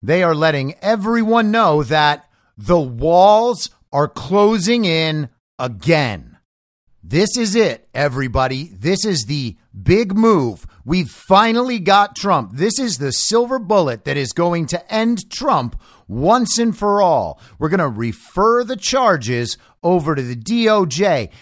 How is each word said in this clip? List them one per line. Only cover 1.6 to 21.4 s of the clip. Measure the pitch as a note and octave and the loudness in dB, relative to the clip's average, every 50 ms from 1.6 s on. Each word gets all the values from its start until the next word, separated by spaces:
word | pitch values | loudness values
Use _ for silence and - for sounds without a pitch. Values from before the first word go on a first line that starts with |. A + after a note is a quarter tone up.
| A3 F3 D3+ D3+ D3 | 2 2 2 2 0
that | A2+ D#3 D#3 D3+ D3 D3 D3 - _ _ _ _ _ _ | 0 0 2 2 2 0 -2 -8 _ _ _ _ _ _
the | - G#2 A2+ F3 E3+ | -10 0 2 2 2
walls | D3 B2+ A#2+ A2+ C3+ D#3+ E3+ F3+ F#3+ G3+ G#3+ A3 A#3 B3 B3 - - - - _ _ _ - | 2 -2 -4 -2 0 4 6 6 8 8 6 6 4 0 -2 -4 -6 -10 -10 _ _ _ -2
are | C#3 D3 | -2 -2
closing | D3 - - - C3+ F#3 G#3 G#3 G#3 A3+ G#3+ E3+ G#3+ A#3+ A#3+ G#3+ | -2 -4 -10 -6 -2 2 4 4 4 2 2 0 0 0 0 0
in | F3+ D#3+ D#3+ D#3+ D#3+ D#3 D#3 D3 A#2+ - _ _ _ _ - | 0 0 0 -2 -2 -2 -4 -6 -8 -12 _ _ _ _ -10
again. | B2+ B2+ A2+ F#2+ - D#3+ E3 D3+ C#3+ A#2+ G2+ E2 C#2 - - _ _ _ _ _ _ _ _ _ _ _ _ _ - | -8 -8 -8 -6 0 2 2 2 2 -2 -4 -8 -12 -18 -20 _ _ _ _ _ _ _ _ _ _ _ _ _ -10
This | E2+ - D#3+ G#3 G#3+ - | -4 0 0 0 0 0
is | B3 A3+ G3+ F#3+ | -2 -4 0 0
it, | A#3 G#3+ D#3+ A2+ - _ _ - | 2 0 0 -2 -6 _ _ -4
everybody. | B2+ C#3+ C#3+ B2 C#3 C3+ B2+ A#2+ C3+ C3 C3 C3 C3 D3 - G2 | -2 -2 -2 -2 -4 -4 -2 -2 -2 -2 -2 -4 -6 -10 -12 -14
This | F2+ G#2 D#3+ G3 - G#3+ | -6 -4 -2 -2 -2 -2
is | A3 F#3 C#3 A2 | -2 -2 -4 -4
the | G2+ D3 D3 C3 A2+ F2+ - _ _ - G2 | -4 -4 -4 -6 -8 -10 -12 _ _ -20 -4
big | F#2 - F3 G#3+ A#3+ F#3+ F#3+ | 0 2 2 2 2 0 0
move. | G#3+ A3+ A3+ G#3+ E3 C3+ A#2 G2 - - - - - - | 2 2 4 4 2 0 -2 -6 -10 -16 -20 -20 -16 -6
We've | A#2+ E3+ F#3 D#3+ | -2 -2 -2 -2
finally | G#2 - - - - F#3+ G3 A3 A3+ A3+ A#3 B3 B3+ B3 | -4 -10 -14 -2 2 4 4 4 4 0 0 -2 -2 -4
got | A3 E3 G3 G3 G3+ G3+ G3+ - | -2 0 2 4 4 2 0 -2
Trump. | - - G3+ F3+ D3 A#2 F2+ G#2 | -4 -2 0 0 0 0 -4 -4
This | C3+ F3 A3+ - C#4 | -4 -2 -2 -2 -2
is | C4 A#3 E3 | -4 -4 -4
the | B2 C#3+ C3+ | -4 -4 -4
silver | A#2+ - - - G#3+ A#3 A#3+ A#3+ C4 C4 | -4 -4 -2 0 0 0 0 0 -2 -4
bullet | A3 F3+ G#3+ G3 E3+ C3+ A#2 G#2+ - | -2 0 2 2 2 0 -2 -6 -6
that | C#3+ C#3 | -4 -4
is | C#3+ C3+ A#2 - | -4 -4 -4 -2
going | - E3+ F3 F3 E3+ D#3+ | -2 0 0 0 -2 -2
to | - F3 E3+ - - | -4 -6 -8 -6 -4
end | G#3+ A3 A3+ A#3 A#3+ F#3+ - - | -4 -2 0 0 -2 -2 -6 -10
Trump | - - C4 C#4+ A#3 D3 B2 A#2 - - - _ _ _ _ | -12 -6 -2 0 0 0 -2 -4 -8 -12 -16 _ _ _ _
once | - G2 A#2+ C#3+ F3+ A3+ B3+ A#3 - - | -10 -6 -2 2 2 2 2 2 0 0
and | A3+ A#3 A#3 F3 | 0 0 -2 -2
for | - G3+ G#3 G3+ G3+ G3 | -2 0 0 2 2 2
all. | F3 D#3 B2+ F#2+ D#2+ - - - - - - | 2 2 0 0 -4 -8 -12 -20 -20 -8 -6
We're | D3 D#3 | -2 -2
gonna | F3 F#3 E3 | 0 0 0
refer | C3+ A2 G#2 A#2 A#2 G2+ - - - - F3+ G3+ A3+ A#3 A#3+ B3 | -2 -2 -4 -6 -6 -6 -8 -14 -8 -2 0 2 2 2 2 0
the | A3 B3+ | -4 -6
charges | G3 - - B3+ C4+ B3+ A3 F3+ D3 A2 A#2 B2 A#2+ A#2+ A2 - - _ _ _ _ - | -6 -4 -2 -2 2 2 2 2 0 -2 -4 -4 -4 -4 -6 -8 -10 _ _ _ _ 0
over | E3+ F#3 F3+ D3 D#3 D#3+ | 0 0 2 0 -2 -2
to | C#3 B2+ | -2 -4
the | A#2+ B2 | -6 -8
D | A#2 A2 E3+ A#3 A#3 A3+ | -8 -6 -4 -2 0 2
O | G#3+ G#3+ G#3 F#3 | 2 2 2 2
J, | D#3 B2 D#3 G3+ G3 D#3+ C3 G#2+ - - - | 0 -2 0 0 0 0 0 -2 -6 -12 -20